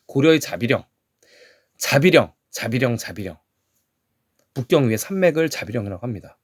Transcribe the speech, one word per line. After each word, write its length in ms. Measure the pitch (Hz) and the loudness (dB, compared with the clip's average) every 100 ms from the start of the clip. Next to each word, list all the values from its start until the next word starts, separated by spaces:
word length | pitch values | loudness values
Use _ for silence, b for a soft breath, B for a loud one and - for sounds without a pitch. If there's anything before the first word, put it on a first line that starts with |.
| _ | _
고려의 340 | 135 160 160 | 2 4 4
자비령, 420 | - 87 120 110 - _ _ _ b b b b b _ | 0 -6 -2 -4 -4 _ _ _ b b b b b _
자비령, 560 | - 139 170 151 101 - _ | -2 2 4 4 2 -4 _
자비령, 480 | - 110 123 127 117 | -10 -6 -2 0 -2
자비령. 400 | - 95 95 76 _ _ _ _ _ _ _ _ _ _ _ | -6 -10 -12 -12 _ _ _ _ _ _ _ _ _ _ _
북경 340 | - 120 160 123 | -10 0 2 2
위의 100 | 110 | 0
산맥을 520 | - 190 180 151 160 | -4 2 2 2 -2
자비령이라고 560 | - - 113 101 92 120 | -4 -8 -6 -6 -8 -8
합니다. 320 | 101 - - | -10 -12 -20